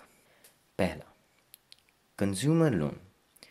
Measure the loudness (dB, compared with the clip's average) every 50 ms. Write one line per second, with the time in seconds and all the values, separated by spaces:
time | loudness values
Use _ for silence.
0 | -20 -20 _ _ _ _ _ _ -20 -20 _ _ _ _ _ -2 -2 -2 -2 -8
1 | -14 -20 _ _ _ _ _ _ _ _ -20 _ _ _ -20 -20 _ _ _ _
2 | _ _ _ -4 -2 -2 -2 -2 0 2 4 4 4 2 2 0 -2 -2 -4 -8
3 | -16 -20 _ _ _ _ _ _ -20 -20